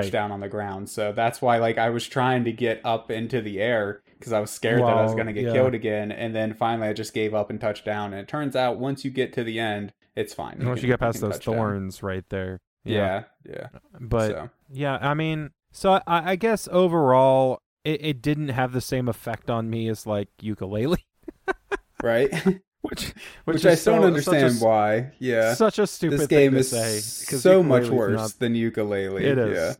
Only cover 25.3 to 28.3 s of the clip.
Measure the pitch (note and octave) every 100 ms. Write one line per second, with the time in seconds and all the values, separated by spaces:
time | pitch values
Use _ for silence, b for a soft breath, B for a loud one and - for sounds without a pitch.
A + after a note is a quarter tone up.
25.3 | A#2 A2+ - A3 G3 G3+ - E3+ C#3+ D3+
26.3 | D3+ C#3 C3+ C3 A#2+ A2+ G#2+ A2 - -
27.3 | C#3 F#3 F#3+ E3+ B2+ A#2+ B2+ G#2+ A2 A2